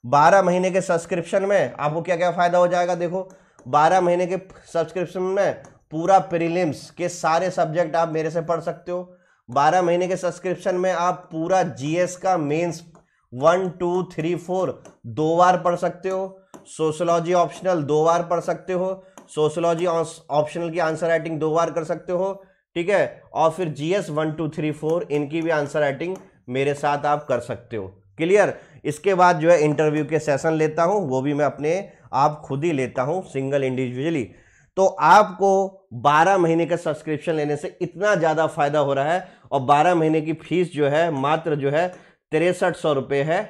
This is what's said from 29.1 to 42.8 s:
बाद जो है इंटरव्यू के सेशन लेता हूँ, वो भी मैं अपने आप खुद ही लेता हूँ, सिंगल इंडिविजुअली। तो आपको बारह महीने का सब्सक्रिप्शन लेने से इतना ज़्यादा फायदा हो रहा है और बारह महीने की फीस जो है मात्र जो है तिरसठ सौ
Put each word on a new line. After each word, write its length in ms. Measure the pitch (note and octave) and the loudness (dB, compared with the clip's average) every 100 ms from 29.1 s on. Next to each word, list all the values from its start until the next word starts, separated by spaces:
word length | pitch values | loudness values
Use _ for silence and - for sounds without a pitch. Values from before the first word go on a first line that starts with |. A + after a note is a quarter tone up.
बाद 260 | F#3 F3+ E3 | 4 4 6
जो 120 | D#3+ | 4
है 80 | E3+ | 6
इंटरव्यू 440 | D3+ D3 D3+ D3+ D3 | 4 2 0 0 -2
के 140 | D#3 | -2
सेशन 340 | D3+ C3+ E3 | 0 0 0
लेता 300 | D#3+ D#3 C#3 | 0 0 0
हूँ, 240 | E3+ G#3 D#3+ | 0 0 -2
वो 120 | B2+ | -2
भी 120 | C3+ | -2
मैं 120 | C#3+ C#3+ | 0 -2
अपने 440 | B2+ D3 F3+ G3 - - | -2 -2 -2 -6 -18 -6
आप 280 | B2+ D3 D3+ - | 0 0 0 -8
खुद 180 | C3+ | -4
ही 80 | E3 | -2
लेता 300 | D3 B2 G#2 | 0 -2 -4
हूँ, 200 | B2+ F3+ | -4 -4
सिंगल 400 | - C#3 C3+ C#3+ | -6 -6 -2 -2
इंडिविजुअली। 640 | C3 B2+ B2+ B2 D3+ D#3+ G2 - _ _ _ - | -2 -2 -4 -4 -4 -4 -6 -12 _ _ _ 0
तो 80 | F#3+ | 0
आपको 1000 | - D3+ G3 G#3 F#3 G3 F#3+ F#3+ - _ | 4 6 8 6 0 2 2 0 -8 _
बारह 440 | A#2+ B2+ D3+ E3+ G3 | -2 2 4 4 4
महीने 280 | E3 E3 D#3+ | 2 2 0
का 100 | E3 | -2
सब्सक्रिप्शन 580 | E3 D3 D#3 D3 - | -2 -6 -6 -6 -4
लेने 220 | D#3 D3 D3 | -2 -2 -4
से 220 | F#3 - | -6 -8
इतना 340 | E3+ E3 G#3 G3 | -10 -2 0 2
ज़्यादा 320 | D#3+ D#3 D#3 | 2 2 -2
फायदा 320 | E3 C#3+ D3+ | 0 0 2
हो 140 | C#3 | 0
रहा 180 | C3+ C#3+ | 0 0
है 140 | F3+ F#3 - - | -2 -4 -20 -6
और 80 | C3+ | -4
बारह 340 | B2+ C#3+ E3 F3 | 2 4 4 4
महीने 260 | D#3 D#3+ | 2 0
की 120 | D3+ | -2
फीस 400 | D#3 - E3 E3+ | -8 -4 -2 -2
जो 140 | C#3+ C#3+ | 0 0
है 220 | D3 E3+ | 2 0
मात्र 440 | C#3+ C#3+ D#3+ E3 D3 | 0 0 -2 -2 -2
जो 140 | C#3 | 0
है 180 | D3 F3+ F3+ - _ _ | 0 -2 -6 -20 _ _
तिरसठ 440 | D#3 E3+ F3+ G#3 | 0 0 0 -2
सौ 180 | - | -2